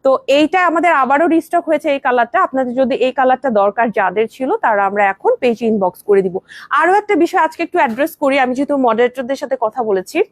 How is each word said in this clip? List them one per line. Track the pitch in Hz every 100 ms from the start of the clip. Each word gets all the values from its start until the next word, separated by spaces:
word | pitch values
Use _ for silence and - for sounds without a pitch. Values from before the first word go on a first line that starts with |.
তো | 269 254 -
এইটা | 277 302 370 359
আমাদের | 320 339
আবারও | 302 254 277 339
রিস্টক | 330 - 339 339
হয়েছে, | 302 311
এই | 277
কালারটা। | 269 247 233 359
আপনাদের | 359 262 247
যদি | 247 254 262
এই | 254
কালারটা | 254 254 254 269
দরকার | 208 202 202 233
যাদের | 214 190 185 226
ছিল, | - 262 440
তারা | 247 202 196
আমরা | 202 202
এখন | 190 415 508
পেজে | 247 220 226
ইনবক্স | 220 185 -
করে | - 196
দিব। | 185 180 _ - -
আরো | 277 339
একটা | 403 415 392
বিষয় | 330 370
আজকে | 320 -
একটু | 339 359
অ্যাড্রেস | 269 220 311 -
করি, | 277 277
আমি | 254 254
যেহেতু | 285 285
মডারেটরদের | 254 220 247 247 247 269
সাথে | 269 262
কথা | 220 262
বলেছি | 220 190 185 311 -